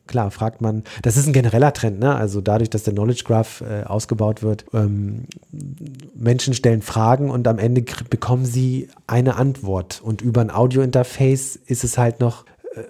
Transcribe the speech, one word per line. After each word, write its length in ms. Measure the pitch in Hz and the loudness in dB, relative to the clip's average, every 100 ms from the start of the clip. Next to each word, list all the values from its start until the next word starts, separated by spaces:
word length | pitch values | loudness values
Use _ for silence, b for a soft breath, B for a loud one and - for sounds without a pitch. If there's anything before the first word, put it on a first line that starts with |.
| - | -6
klar, 240 | 120 101 | -2 -2
fragt 320 | - 113 - | -2 -4 -2
man, 220 | 113 110 - B | -4 -4 -6 B
das 160 | 123 120 | 0 2
ist 80 | 147 | 4
ein 80 | |
genereller 400 | 131 117 110 147 | 4 4 4 4
Trend, 260 | - 113 98 | 2 -2 0
ne? 140 | 131 | 0
Also 280 | 139 107 101 | 0 -2 -2
dadurch, 280 | 98 107 113 | 0 2 2
dass 140 | 107 | -2
der 100 | 107 | -2
Knowledge 300 | 101 107 120 - | 0 0 -2 0
Graph, 360 | 113 113 - | 0 0 -6
äh, 240 | 113 104 104 | -8 -8 -4
ausgebaut 580 | 104 - 110 107 107 | -6 -4 0 0 0
wird, 220 | 107 104 - | -2 -2 -2
ähm, 520 | 113 104 101 101 110 127 - - 151 147 - 151 131 - | 0 0 0 -4 -6 -12 -18 -18 -16 -14 -14 -16 -16 -18
Menschen 400 | - 117 127 135 | -4 2 2 2
stellen 300 | 120 120 110 | 2 4 2
Fragen 480 | - 113 110 131 143 | 0 0 4 4 2
und 160 | 123 120 | 0 0
am 100 | 113 | 2
Ende 240 | 113 127 | 2 2
kr-, 220 | 120 - - | 0 -8 -4
bekommen 380 | 113 - 127 127 | -4 0 0 0
sie 440 | 123 127 131 - - - | 0 0 -2 -6 -14 -2
eine 280 | 117 131 120 | 2 2 2
Antwort. 640 | 135 131 98 95 90 - | 0 0 -2 -4 -4 -10
Und 180 | 110 107 | -6 -2
über 200 | 120 120 | 0 2
ein 100 | 110 | 2
Audio-Interface 1040 | 101 123 131 131 127 127 - 135 135 - - | 2 2 4 2 2 0 2 2 2 -2 -10
ist 280 | - 123 | -6 -4
es 140 | 120 - | -2 0
halt 220 | 120 113 | 0 2
noch, 260 | 120 - - b - - | -2 -2 -14 b -16 -14
äh, 80 | - | -16